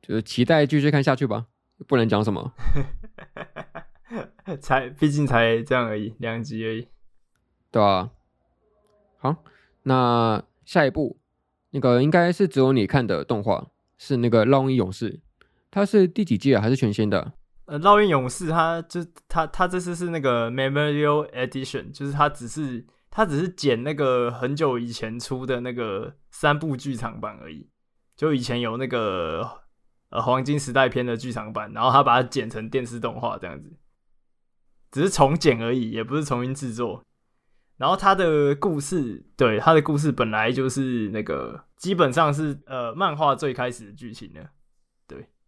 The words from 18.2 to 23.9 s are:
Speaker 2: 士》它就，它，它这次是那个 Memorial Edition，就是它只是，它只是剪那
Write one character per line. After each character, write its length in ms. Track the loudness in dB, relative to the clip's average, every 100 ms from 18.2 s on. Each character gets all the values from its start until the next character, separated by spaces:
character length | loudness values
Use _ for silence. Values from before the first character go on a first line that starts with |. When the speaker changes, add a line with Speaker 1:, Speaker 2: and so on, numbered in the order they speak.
| 0
Speaker 2:
士》 200 | -6 -2
它 320 | 0 0 -2
就， 180 | -6 -10 -10 -16 _
它， 200 | -2 -2
它 200 | 0 0
这 140 | 0
次 160 | -6 -6
是 140 | -4
那 100 | -2
个 300 | 0 0 0
Memorial 760 | -2 -2 0 0 0 2 2 -2
Edition， 580 | -6 -6 -6 -8 -8 -10
就 160 | -10 -6
是 60 |
它 160 | 0 0
只 180 | 0 -12
是， 400 | -8 -8 -8 -12 _ _
它 140 | -2
只 140 | 0 0
是 100 | -2
剪 340 | -2 0 0
那 120 | -2